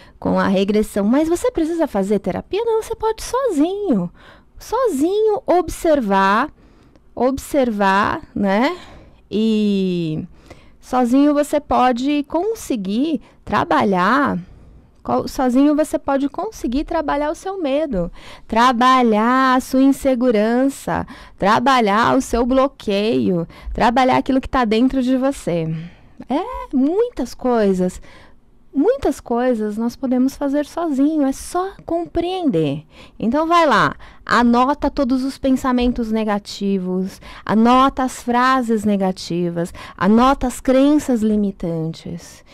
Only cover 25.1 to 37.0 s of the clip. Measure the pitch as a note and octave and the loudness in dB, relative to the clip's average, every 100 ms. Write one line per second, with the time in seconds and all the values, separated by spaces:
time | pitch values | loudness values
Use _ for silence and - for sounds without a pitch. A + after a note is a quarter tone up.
25.1 | C4 C4 C#4 - E3+ D#3+ D#3+ E3+ - - | 0 0 -4 -4 -4 -4 -6 -10 -18 -20
26.1 | - - C4+ G#4+ B4+ B4+ C4+ C#4 F#4 A#4+ | -20 -6 -4 -4 -8 -4 0 0 0 -2
27.1 | - B3 - B3+ A#3+ G3+ F#3 F3+ - - | -2 -8 -4 -2 2 2 2 -2 -4 -14
28.1 | - - - _ - - C#4 F4+ C#5 G4 | -20 -20 -20 _ -20 -8 0 2 2 0
29.1 | C#4 - A#3+ B3+ A#3 G#3+ G#3 A#3 - C4+ | -4 -4 -2 0 0 -2 -4 -6 -4 -2
30.1 | B3 C4 - C#4+ C#4+ D4 - E4+ C4 C#4+ | 0 0 -2 -2 -2 -4 -6 -4 0 0
31.1 | D#4 C4+ C4+ - F4 F#4+ - - E4+ E4+ | 2 0 -2 -6 -6 -6 -8 -8 -6 -4
32.1 | E4+ E4+ F#4+ D#4+ E3 D3+ C#3+ - - - | -4 -4 -2 -2 0 0 -4 -10 -20 -20
33.1 | - A3 C#4+ D#4+ F4 D#4+ G#3 D#3 - - | -8 -2 -2 2 2 4 2 0 -2 -14
34.1 | - - A3 A#3+ A#3+ B3+ D4 C#4+ - C4 | -18 -2 2 4 4 2 0 -2 -2 -2
35.1 | C4 C4 - C4+ C4 C4+ B3 B3 A#3+ A3 | -2 -4 -4 -2 0 0 0 0 -2 -4
36.1 | A3 G#3+ G#3 G#3 - G3 G3 F3+ F#3 | -2 -2 -4 -6 -6 -4 -2 -2 -4